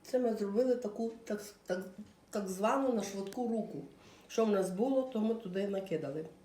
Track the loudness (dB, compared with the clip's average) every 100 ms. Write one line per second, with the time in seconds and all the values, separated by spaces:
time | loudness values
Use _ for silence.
0 | 0 2 2 2 2 4 4 2 0 -2
1 | -4 -4 -6 -6 -8 -14 -4 -4 -4 -12
2 | -18 -20 -8 -6 -4 0 2 4 2 2
3 | 0 -6 -6 -4 -2 -2 -2 -8 -12 -18
4 | -20 -20 -4 2 4 4 2 2 4 4
5 | 2 0 0 0 -2 -2 0 -2 -2 -2
6 | -2 -4 -8 -12